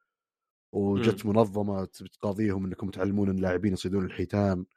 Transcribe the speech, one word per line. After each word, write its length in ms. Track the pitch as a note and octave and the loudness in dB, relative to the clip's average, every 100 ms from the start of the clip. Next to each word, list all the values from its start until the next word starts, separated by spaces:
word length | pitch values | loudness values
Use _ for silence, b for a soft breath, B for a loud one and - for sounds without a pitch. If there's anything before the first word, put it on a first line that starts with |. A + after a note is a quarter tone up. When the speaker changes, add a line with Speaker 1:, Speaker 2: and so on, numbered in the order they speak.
| _ _ _ _ _ _ _ | _ _ _ _ _ _ _
Speaker 1:
وجت 520 | - G2 G2 A2+ G2+ A2 | -2 0 2 2 2 2
Speaker 2:
مم. 60 | |
Speaker 1:
منظمة 540 | G#2+ G#2+ G2+ G2+ G2 F#2+ | 4 4 2 -2 -2 -6
تبي 240 | - F#2 | -10 -18
تقاضيهم 560 | - G#2+ G2 A2 F#2+ F#2+ | -8 -4 0 0 0 -2
إنكم 240 | F2 F#2+ | -4 -8
تعلمون 400 | F#2+ F#2+ G2+ G2 | -2 0 2 2
اللاعبين 440 | F#2+ F#2+ F2+ G#2 | 2 0 0 0
يصيدون 320 | F#2 F#2+ G2 F#2 | 0 -2 -2 -2
الحيتان، 600 | - F2+ G#2 G2+ F#2 F#2 | -4 -2 0 2 0 -4